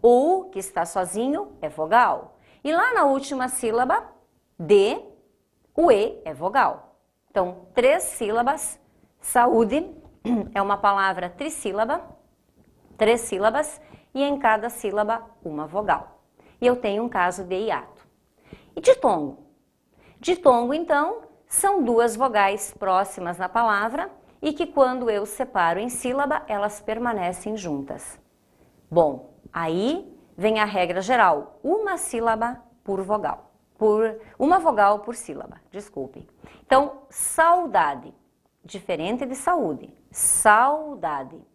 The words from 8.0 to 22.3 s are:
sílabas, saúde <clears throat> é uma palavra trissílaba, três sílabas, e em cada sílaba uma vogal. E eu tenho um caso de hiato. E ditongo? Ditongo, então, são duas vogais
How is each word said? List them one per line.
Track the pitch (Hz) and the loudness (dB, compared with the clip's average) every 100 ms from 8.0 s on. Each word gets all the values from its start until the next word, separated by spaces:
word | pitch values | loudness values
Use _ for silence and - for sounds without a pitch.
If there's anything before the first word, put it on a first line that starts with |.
sílabas, | 370 - 214 220 240 311 - - _ _ _ _ | -2 -6 -4 -2 0 -2 -6 -14 _ _ _ _
saúde | - 254 240 233 220 269 359 - - _ | -2 2 4 4 2 0 -4 -12 -20 _
<clears throat> | 214 240 185 | -2 -2 -2
é | 202 | -4
uma | 196 202 | -2 0
palavra | 202 202 196 185 180 | 2 2 0 -2 -6
trissílaba, | 180 285 294 214 196 226 320 - - _ _ _ _ _ _ _ - | -8 -10 -6 -6 -4 -2 -4 -8 -20 _ _ _ _ _ _ _ -2
três | 214 233 | 2 2
sílabas, | - 190 202 190 302 - - - _ | 0 0 0 0 -4 -8 -20 -20 _
e | 262 | -2
em | 285 285 | -2 0
cada | 262 220 226 | 2 0 -2
sílaba | - 208 202 214 226 - _ | -6 -6 -2 -2 -2 -6 _
uma | 170 151 | -10 -8
vogal. | 151 175 208 160 - - _ _ _ _ | -6 -6 0 -2 -2 -20 _ _ _ _
E | 247 | 0
eu | |
tenho | 247 240 202 | 0 -2 -2
um | 240 | -4
caso | 220 180 185 | -2 -2 -2
de | 180 | -6
hiato. | 185 220 - - - _ _ _ _ _ - _ | -4 -4 -6 -8 -20 _ _ _ _ _ -20 _
E | - | -2
ditongo? | 339 508 254 180 147 - - _ _ _ _ _ _ _ | 4 4 4 0 -2 -10 -20 _ _ _ _ _ _ _
Ditongo, | - 359 302 240 240 | -4 2 4 4 2
então, | 302 339 294 311 453 - _ _ | -2 0 0 0 -4 -12 _ _
são | - 392 403 | -2 0 2
duas | 247 233 233 | 2 4 2
vogais | 214 269 | 2 0